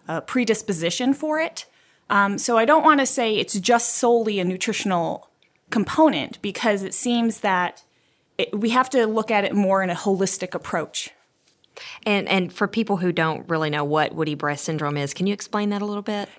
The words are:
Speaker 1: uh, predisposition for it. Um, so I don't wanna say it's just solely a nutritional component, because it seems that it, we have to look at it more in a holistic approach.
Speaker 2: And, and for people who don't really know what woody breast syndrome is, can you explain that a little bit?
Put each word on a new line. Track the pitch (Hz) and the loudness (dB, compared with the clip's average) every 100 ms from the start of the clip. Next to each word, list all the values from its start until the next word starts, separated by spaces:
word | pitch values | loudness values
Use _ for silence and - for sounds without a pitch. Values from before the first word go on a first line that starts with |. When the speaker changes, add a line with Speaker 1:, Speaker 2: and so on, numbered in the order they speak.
| - | -8
Speaker 1:
uh, | 160 | -8
predisposition | - 254 226 214 - 170 165 - 254 | -4 0 0 0 -2 -2 -2 0 0
for | 269 311 311 | 0 -2 -2
it. | 330 - - _ _ _ - | -4 -8 -16 _ _ _ -2
Um, | 202 196 202 | 2 2 0
so | - 233 | 2 4
I | |
don't | 233 311 | 6 6
wanna | 320 294 | 6 4
say | 262 - 226 | 4 2 0
it's | 214 - 202 | 0 -2 -2
just | 180 233 - - | 2 2 2 2
solely | 247 233 214 202 | 2 2 2 0
a | |
nutritional | 180 185 - 202 202 175 160 - - _ _ _ - | -2 -2 -4 -2 -2 -2 -2 -6 -12 _ _ _ -4
component, | - - - 311 165 - - | -2 0 4 4 4 -4 -8
because | 208 196 233 202 | -8 -2 0 0
it | 190 | 0
seems | - 247 240 233 220 | 0 2 2 0 0
that | 202 185 180 - - _ _ _ _ - | 0 0 0 -6 -20 _ _ _ _ -6
it, | - 208 | -4 -2
we | 220 | 0
have | 254 254 | 2 2
to | 262 220 | 2 2
look | 220 220 | 0 0
at | 214 | 0
it | 202 | 0
more | 202 190 190 | 2 2 2
in | 185 | 0
a | 175 | -2
holistic | 208 190 190 - 185 | 0 0 0 -2 -4
approach. | 170 - 175 151 - - - _ _ _ _ _ - - - | -8 -6 -6 -4 -8 -10 -14 _ _ _ _ _ -20 -18 -8
Speaker 2:
And, | 214 202 - | -2 0 0
and | 190 180 | 0 0
for | - 202 | -2 -2
people | 226 220 190 | 0 0 0
who | 180 | 0
don't | 170 160 156 - | 0 0 -2 -4
really | 160 156 | -2 0
know | 147 | -2
what | 147 151 151 | 0 0 0
woody | 160 156 147 | -2 -4 -2
breast | 147 143 | -4 -4
syndrome | - 156 147 147 | -4 -4 -2 -2
is, | 143 | -4
can | - 190 | -2 -4
you | |
explain | 202 - 208 208 | -4 -4 -4 -2
that | 202 | -2
a | |
little | 208 208 | -4 -6
bit? | 208 208 196 | -6 -6 -8